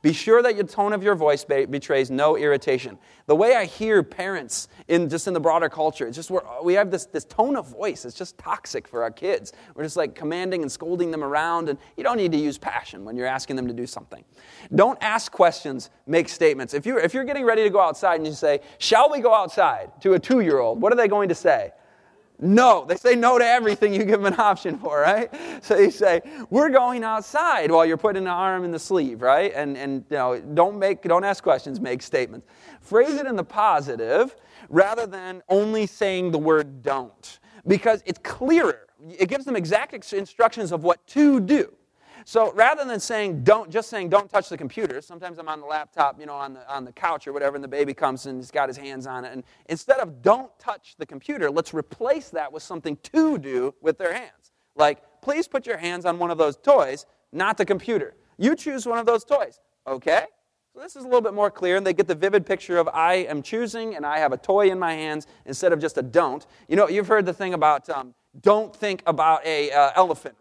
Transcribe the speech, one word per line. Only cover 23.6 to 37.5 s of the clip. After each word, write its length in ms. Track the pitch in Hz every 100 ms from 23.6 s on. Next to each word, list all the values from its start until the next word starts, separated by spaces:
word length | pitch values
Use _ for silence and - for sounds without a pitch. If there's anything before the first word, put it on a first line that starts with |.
| 220 202 208
you 100 | 196
give 160 | 202 214
them 140 | 196
an 40 | 185
option 380 | 214 185 185 147
for, 240 | - 147
right? 320 | 151 214 - 302 349 -
So 160 | - 214
you 120 | 196
say, 300 | - 202 170 277 302 233
"We're 180 | 220 302
going 340 | 262 247 247
outside," 680 | 226 220 208 294 339 247 151
while 160 | 165 165
you're 100 | 160
putting 280 | 214 190
an 40 | 185
arm 340 | 175 190 185
in 80 | 180
the 80 | 165
sleeve, 440 | - 185 135 113
right? 300 | 123 147 202
And, 200 | 135 147
and, 300 | 135 139 135 -
you 60 | 147
know, 200 | 127 123
don't 400 | - 151 180 208
make, 240 | 196 190
don't 220 | 175 170
ask 180 | 202 190
questions, 380 | 180 131 147 139
make 220 | 131 127
statements. 440 | - 139 127 113 _ _ - -
Phrase 320 | - 214 277
it 120 | 294 277
in 100 | 214
the 80 |
positive 920 | 165 208 214 160 143 117 113 156 262 - _ - -
rather 380 | 156 196 226 214
than 360 | 190 185 185 -
only 380 | 190 214 220 208
saying 440 | - 196 185 180
the 80 | 160
word 440 | 156 156 147 135
"don't," 560 | 135 135 120 _ - - _